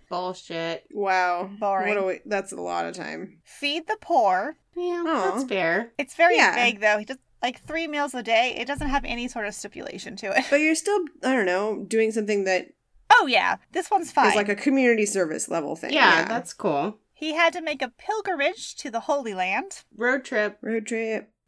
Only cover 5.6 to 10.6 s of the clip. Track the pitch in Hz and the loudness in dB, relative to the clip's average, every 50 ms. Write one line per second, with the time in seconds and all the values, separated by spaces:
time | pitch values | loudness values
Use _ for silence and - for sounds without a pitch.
5.6 | 170 165 170 208 233 - _ - 269 - - - 339 359 466 440 - 381 - 240 | 2 2 2 0 -2 -4 _ -8 -8 -6 2 4 4 6 6 6 4 4 4 4
6.6 | 240 240 220 196 214 214 214 208 214 - 269 - _ _ _ - 233 254 247 - | 2 2 2 2 2 2 2 2 0 -6 -12 -14 _ _ _ -6 -6 -6 -6 -6
7.6 | - - 302 330 330 302 294 294 285 277 - 247 196 226 226 226 254 247 - - | -10 -8 -6 -4 -4 -4 -2 -2 -2 -2 -4 -6 -2 2 4 4 4 2 0 -4
8.6 | 247 254 285 - 302 269 269 277 - - 240 240 247 254 - 233 208 208 - - | -6 -6 -4 -4 -2 0 0 0 -2 -2 -6 -6 -6 -6 -6 -6 -6 -6 -8 -8
9.6 | - 196 - - - - - 185 - 190 196 - 220 190 - 262 262 - 277 302 | -12 -12 -12 -10 -12 -10 -10 -10 -12 -12 -12 -10 -6 -2 0 0 2 4 4 4